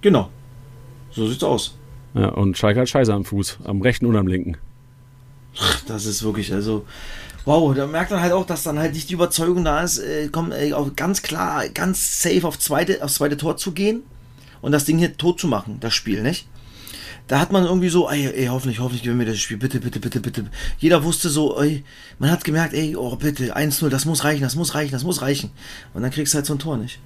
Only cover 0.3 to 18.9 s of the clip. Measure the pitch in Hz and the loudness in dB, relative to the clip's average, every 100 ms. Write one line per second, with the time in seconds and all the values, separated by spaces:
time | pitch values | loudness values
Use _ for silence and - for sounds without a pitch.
0.3 | - - - - - - - - - 110 | -6 -20 -20 -20 -20 -20 -20 -14 -4 -2
1.3 | 127 156 127 - - - - - - 101 | 0 2 2 0 -10 -18 -18 -6 2 2
2.3 | - 98 90 107 104 127 147 120 104 98 | 4 0 4 2 4 4 4 4 2 0
3.3 | 101 95 - - 101 104 120 120 110 92 | -2 -2 -6 -4 0 2 6 6 6 4
4.3 | 92 90 85 - - - - - - - | 2 -2 -6 -10 -18 -20 -20 -20 -20 -20
5.3 | - - - - - - 110 107 101 110 | -20 -20 -4 -2 -2 -4 -6 -4 -2 -2
6.3 | 104 98 95 104 107 104 - - - - | -2 -2 -2 0 -2 -4 -14 -12 -12 -14
7.3 | - - 156 156 135 139 160 175 196 175 | -10 2 4 6 2 0 -2 -2 2 2
8.3 | 180 180 160 - 147 160 147 - 175 175 | 2 0 -4 -2 0 -2 -2 -6 0 0
9.3 | - 165 180 160 147 175 - - 151 151 | 2 2 2 2 2 0 -2 -4 -4 -4
10.3 | 156 170 - 147 147 143 139 165 196 - | -2 -2 -2 0 0 -2 -2 -2 -2 -2
11.3 | 156 180 147 107 - 175 190 - - 170 | -4 -2 -2 -4 -2 0 0 -2 0 2
12.3 | - 170 143 - 147 170 196 147 - 147 | 2 2 -2 0 0 2 0 0 0 0
13.3 | 147 156 - - 165 202 226 - - - | 0 -2 -2 -4 0 0 0 -6 -20 -20
14.3 | - - - - 147 143 165 170 - 170 | -20 -20 -10 0 0 2 2 2 2 0
15.3 | 175 175 110 95 110 113 - - 110 113 | 2 0 0 -2 -8 -2 -2 -2 0 0
16.3 | 180 - - - - - - - - - | -2 -8 -20 -20 -20 -18 -16 -16 -18 -2
17.3 | 131 175 190 180 185 180 170 151 143 139 | 0 4 4 4 4 4 4 4 2 0
18.3 | - 127 127 127 110 127 | 0 0 0 -2 -2 -2